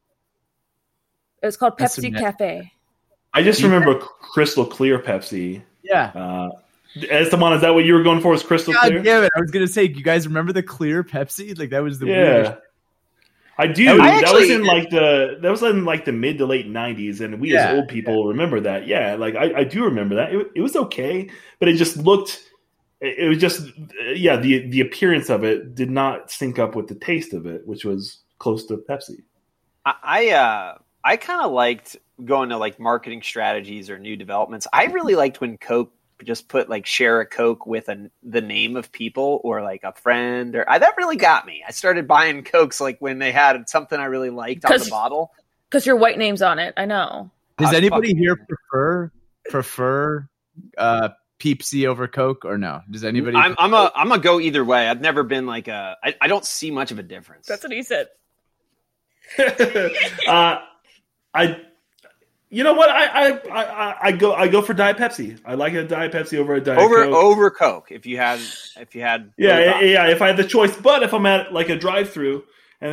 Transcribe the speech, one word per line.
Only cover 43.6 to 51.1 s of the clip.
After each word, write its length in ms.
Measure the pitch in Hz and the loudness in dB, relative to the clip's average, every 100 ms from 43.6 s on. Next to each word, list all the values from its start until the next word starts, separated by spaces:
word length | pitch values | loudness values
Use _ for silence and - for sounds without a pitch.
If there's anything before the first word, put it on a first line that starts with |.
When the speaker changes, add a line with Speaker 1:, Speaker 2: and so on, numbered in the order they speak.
| 117 | -2
Speaker 4:
something 300 | 160 147 147 | -4 -4 -6
I 60 | 135 | -6
really 240 | 131 127 | -6 -6
liked 340 | 120 117 135 | -8 -10 -2
on 80 | 139 | 0
the 60 | 165 | 0
Speaker 1:
'Cause 100 | - | 0
Speaker 4:
bottle. 440 | 110 120 151 165 _ _ _ _ | -4 -4 -4 -8 _ _ _ _
Speaker 1:
'cause 160 | 285 254 | -2 2
your 120 | 240 | 4
white 200 | 226 214 | 2 2
name's 240 | 214 196 | -2 0
on 160 | 185 160 | 0 0
it. 160 | 175 - | -4 -6
I 80 | 202 | -4
know. 440 | 202 170 - 185 _ _ - | -4 -4 -8 -14 _ _ -2
Speaker 2:
Does 160 | 151 | 2
Speaker 4:
I 40 | 165 | 4
Speaker 2:
anybody 300 | 202 175 226 | 4 2 0
Speaker 4:
fucking 60 | 165 | 0
Speaker 2:
here 200 | 180 180 | 0 -2
prefer, 720 | - 156 _ 131 151 180 170 - _ _ - | -6 -16 _ -4 -2 -4 -8 -14 _ _ -8
prefer, 800 | 147 - - 127 139 147 151 139 _ _ 160 - - | -8 -8 -6 -4 -2 -4 -6 -12 _ _ -20 -16 -4
uh, 320 | 117 113 107 | -2 0 -2